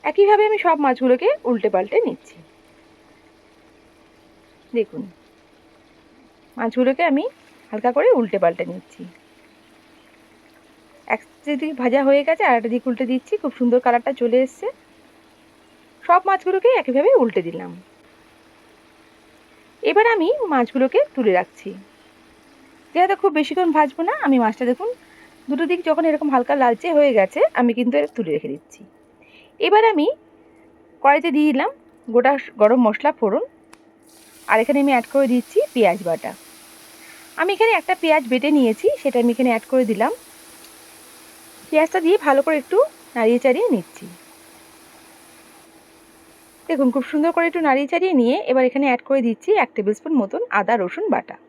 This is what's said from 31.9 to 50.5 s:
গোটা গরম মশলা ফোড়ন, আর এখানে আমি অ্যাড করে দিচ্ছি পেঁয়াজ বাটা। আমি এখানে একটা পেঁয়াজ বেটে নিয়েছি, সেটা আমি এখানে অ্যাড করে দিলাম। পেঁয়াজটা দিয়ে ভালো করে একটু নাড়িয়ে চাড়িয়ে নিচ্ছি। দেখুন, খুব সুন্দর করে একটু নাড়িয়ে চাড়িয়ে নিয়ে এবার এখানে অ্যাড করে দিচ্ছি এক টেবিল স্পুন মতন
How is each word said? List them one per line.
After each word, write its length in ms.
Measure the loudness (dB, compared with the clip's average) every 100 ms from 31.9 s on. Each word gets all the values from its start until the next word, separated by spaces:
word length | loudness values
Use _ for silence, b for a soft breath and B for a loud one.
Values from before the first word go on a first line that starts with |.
| _ -2
গোটা 260 | 0 2 0 -6 0
গরম 180 | 4 4 2
মশলা 260 | 0 -4 -2
ফোড়ন, 240 | -2 -2 -6 _ _ -20 _ _ _ -20 -20 -20 -2
আর 100 | 0
এখানে 140 | 2 0
আমি 80 | 2
অ্যাড 140 | 0 0
করে 140 | 0 2
দিচ্ছি 260 | 0 0 -4 -2
পেঁয়াজ 260 | 0 0 0 -4
বাটা। 240 | -6 -8 -14 -20 -20 -20 -20 -20 B B B B -6
আমি 100 | -4 2
এখানে 160 | 2 2
একটা 140 | -2 -4
পেঁয়াজ 220 | 2 0 0
বেটে 180 | -2 2 2
নিয়েছি, 300 | 2 2 -2 0
সেটা 160 | -2 0
আমি 80 | 0 0
এখানে 140 | 0
অ্যাড 140 | -2 -2
করে 120 | -2 0
দিলাম। 200 | 0 -2 -4 -14 -20 -20 -20 -20 -20 -20 -20 -20 -20 -20 -20 -20 -20 -2
পেঁয়াজটা 320 | 0 0 -2 0
দিয়ে 100 | 0 2
ভালো 160 | 0 2
করে 100 | -2
একটু 140 | 0 0 0 -4 -12 -2
নাড়িয়ে 240 | 0 2
চাড়িয়ে 240 | 2 0 0
নিচ্ছি। 320 | -2 -4 -20 -20 -20 -20 -20 -20 -20 -20 -20 -20 -20 -20 -20 -20 -20 -20 -20 -20 -20 _ _ _ _ _ _ _ _ -6
দেখুন, 180 | 0 2 0
খুব 80 | -4
সুন্দর 200 | -2 0 0
করে 100 | -2
একটু 120 | 0 0
নাড়িয়ে 220 | 0 0
চাড়িয়ে 220 | -2 0 2
নিয়ে 140 | 2 0 0
এবার 120 | 0 0
এখানে 160 | 0 -2
অ্যাড 120 | -2 -2
করে 140 | -2 -2
দিচ্ছি 220 | -4 0 0
এক 60 | 0 -4
টেবিল 180 | -4 -4
স্পুন 160 | -2 -2
মতন 200 | -2 -6 -2